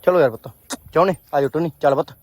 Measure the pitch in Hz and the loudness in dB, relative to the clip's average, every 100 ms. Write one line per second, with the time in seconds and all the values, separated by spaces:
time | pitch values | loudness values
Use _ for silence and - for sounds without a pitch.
0 | - 180 135 110 - _ _ - - 156 | 2 2 0 -2 -16 _ _ -14 -4 0
1 | 190 170 _ 147 139 156 165 - 143 139 | 0 -2 _ -4 -2 -4 -6 -2 0 0
2 | - - | -4 -12